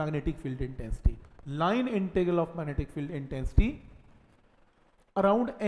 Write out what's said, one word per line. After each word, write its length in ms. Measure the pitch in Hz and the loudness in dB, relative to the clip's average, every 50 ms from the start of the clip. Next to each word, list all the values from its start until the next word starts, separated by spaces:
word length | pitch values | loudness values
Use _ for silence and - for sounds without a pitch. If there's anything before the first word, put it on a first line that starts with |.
magnetic 420 | 156 151 156 147 135 170 147 - | -4 -2 -4 -2 -2 -4 -4 -4
field 180 | - 135 131 131 135 | -6 -8 -6 -4 -6
intensity, 480 | 123 131 - 120 113 - - - - 110 - - - - - - 139 139 147 | -6 -6 -8 -6 -6 -6 0 0 0 0 0 -6 -20 -20 -16 -12 -8 -2 0
line 260 | 160 180 214 247 254 254 233 202 | 0 2 2 2 0 0 0 0
integral 420 | 190 180 165 185 180 175 175 170 | -2 0 2 2 2 4 2 2
of 120 | 165 165 170 170 | 0 0 -4 -6
magnetic 340 | 156 151 143 139 143 135 - | -6 -4 -4 -4 -4 -4 -6
field 180 | 156 143 151 175 143 | -6 -6 -6 -6 -8
intensity 500 | 139 135 143 135 127 - - - 202 240 302 - - - - - - - - - - _ _ _ _ _ _ _ _ _ _ _ _ _ _ _ _ _ _ | -8 -6 -6 -6 -6 4 6 6 6 6 2 -6 -14 -20 -20 -20 -20 -20 -20 -20 -20 _ _ _ _ _ _ _ _ _ _ _ _ _ _ _ _ _ _
around 380 | 196 190 196 202 233 247 233 - - 214 | 2 4 4 4 4 2 -2 -4 -2 0